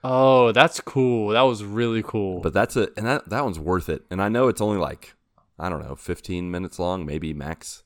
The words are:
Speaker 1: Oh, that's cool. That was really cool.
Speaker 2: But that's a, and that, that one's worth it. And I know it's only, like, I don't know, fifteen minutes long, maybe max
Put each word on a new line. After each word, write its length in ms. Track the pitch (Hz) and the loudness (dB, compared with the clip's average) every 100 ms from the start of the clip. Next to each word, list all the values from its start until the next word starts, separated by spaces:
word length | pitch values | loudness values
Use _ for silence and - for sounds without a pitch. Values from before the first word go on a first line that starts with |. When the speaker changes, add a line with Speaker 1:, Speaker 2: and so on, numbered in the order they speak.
Speaker 1:
Oh, 500 | 131 127 135 131 120 | 0 4 6 8 6
that's 280 | 110 160 - | 6 4 2
cool. 500 | - 135 127 120 104 | -4 0 2 2 2
That 120 | 110 | 4
was 200 | 131 113 | 4 2
really 380 | 101 107 117 113 | -6 -2 0 0
cool. 380 | 104 113 98 90 | -2 -2 -2 -2
Speaker 2:
But 140 | 82 | 0
that's 220 | 90 113 127 | 0 0 0
a, 120 | 101 - | -2 -2
and 80 | 110 | -2
that, 220 | 143 - | -2 -2
that 140 | 113 | -4
one's 140 | 135 80 | -4 -4
worth 300 | 78 90 - | -2 -2 -2
it. 160 | 80 _ | -8 _
And 120 | 92 | -4
I 60 | 101 | -2
know 180 | 117 127 | 2 2
it's 120 | 101 | 2
only, 180 | 107 101 | -2 0
like, 360 | 73 - - _ _ _ _ _ | -4 -6 -18 _ _ _ _ _
I 100 | 85 | -8
don't 140 | 80 | -6
know, 120 | 73 71 | -10 -12
fifteen 540 | - 87 - 90 90 | -8 -8 -6 -6 -6
minutes 280 | 87 92 - | -6 -8 -4
long, 260 | 90 92 | -4 -4
maybe 300 | 78 76 78 | -6 -6 -6
max 480 | 73 71 85 - - | -8 -10 -12 -14 -18